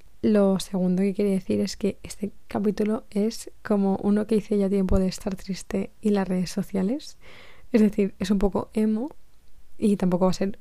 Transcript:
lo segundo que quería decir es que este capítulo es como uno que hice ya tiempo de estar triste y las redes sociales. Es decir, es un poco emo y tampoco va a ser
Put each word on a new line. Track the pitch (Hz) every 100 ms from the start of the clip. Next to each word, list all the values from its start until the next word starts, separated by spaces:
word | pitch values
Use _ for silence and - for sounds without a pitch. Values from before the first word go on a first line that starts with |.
| - -
lo | 226 208 196 190
segundo | - 190 185 180
que | 196
quería | 190 208
decir | 190 - 208
es | 208 -
que | 196 -
este | - - 202 - -
capítulo | 226 208 202 214 226 -
es | 202 220 - - -
como | - 208 196 190
uno | 202 208 208
que | 214
hice | - 208
ya | 196
tiempo | 196 190 190
de | 185
estar | - 202 190
triste | - 180 - 196 196 -
y | 214
las | 202 185
redes | 185 180
sociales. | - 185 196 185 285 - - - - - - -
Es | 226
decir, | 214 208 190 -
es | 185
un | 202
poco | 202 190 -
emo | 220 220 214 285 - - - - - - -
y | 214 202
tampoco | 185 180 185
va |
a |
ser | - 196 -